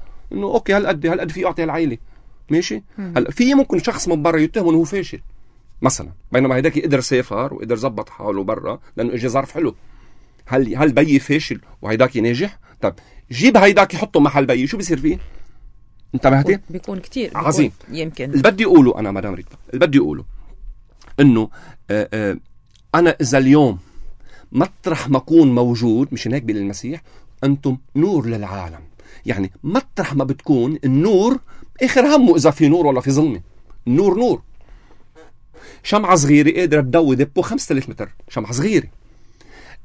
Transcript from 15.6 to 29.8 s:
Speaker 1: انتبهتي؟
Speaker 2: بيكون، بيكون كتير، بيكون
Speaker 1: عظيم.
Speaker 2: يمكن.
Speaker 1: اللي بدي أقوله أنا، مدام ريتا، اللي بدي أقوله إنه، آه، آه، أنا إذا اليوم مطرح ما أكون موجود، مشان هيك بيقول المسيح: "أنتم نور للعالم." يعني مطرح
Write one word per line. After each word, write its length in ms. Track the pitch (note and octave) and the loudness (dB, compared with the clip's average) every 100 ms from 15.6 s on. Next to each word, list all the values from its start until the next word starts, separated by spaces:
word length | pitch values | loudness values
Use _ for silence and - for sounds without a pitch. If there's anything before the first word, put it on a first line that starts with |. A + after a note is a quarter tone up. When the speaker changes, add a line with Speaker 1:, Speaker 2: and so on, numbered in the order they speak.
| - - - - - | -20 -20 -20 -20 -10
Speaker 1:
انتبهتي؟ 380 | B2+ C3+ C3+ C#3+ | -2 2 4 2
Speaker 2:
بيكون، 120 | G3 - | -2 -4
بيكون 280 | F3 - F#3+ | -14 -12 -12
كتير، 300 | - C4+ G#3+ | -10 -8 -8
بيكون 160 | G#2 | -4
Speaker 1:
عظيم. 280 | C#3 D#3 B2 - - | -2 0 0 -2 -14
Speaker 2:
يمكن. 400 | D#3+ D#3+ - C3+ | -10 -10 -10 -4
Speaker 1:
اللي 120 | C#3+ | 2
بدي 220 | G3 F#3+ | 2 2
أقوله 340 | A3+ E3 B2 - | 6 6 6 2
أنا، 120 | G#2+ | -4
مدام 240 | G2 G2+ | -6 -8
ريتا، 220 | F2+ - - - | -10 -14 -20 -10
اللي 120 | C3 E3 | -2 2
بدي 120 | C#3 | 2
أقوله 260 | D2+ C#2+ - - - - - - - _ - - | 0 -4 -12 -18 -18 -20 -18 -20 -20 _ -8 2
إنه، 280 | C#3+ A2+ A2 - - - - | 4 4 -2 -8 -20 -16 -6
آه، 180 | G#2 - | -6 -4
آه، 240 | G#2+ G#2 F2+ - - _ _ _ | -6 -6 -8 -12 -20 _ _ _
أنا 220 | D#3+ E3+ - | 0 2 0
إذا 180 | C3+ C3+ | 0 2
اليوم 400 | C3 D3 C3+ F#2+ - - - - - - - | 4 6 4 0 -10 -16 -14 -14 -20 -20 -6
مطرح 560 | B2 F#3 - F#3 D#3 C3 | -2 -2 -4 -6 -4 -2
ما 80 | C3+ | -2
أكون 380 | - E3 C#3+ | 2 4 6
موجود، 540 | A#2+ B2 A#2 A#2 A2 C#3+ | 4 0 0 0 0 -2
مشان 200 | A#2+ A#2 | -6 -6
هيك 100 | C3+ | -6
بيقول 200 | A2+ G#2 | -4 -4
المسيح: 400 | G2 G#2 A#2+ E3 - - - - | -6 -8 -12 -12 -16 -20 -20 -4
"أنتم 340 | C#3 C#3 C#3 C3 - C#3 | -2 -2 -2 -6 -6 -2
نور 300 | F3+ F3 A#2+ | 0 0 -4
للعالم." 540 | A2 G2+ G2 E2+ D#2+ - - - - - | -6 -8 -10 -12 -14 -20 -20 -20 -12 -6
يعني 260 | G2+ F#2+ - | -4 -6 -8
مطرح 520 | D3 A3+ | -6 -4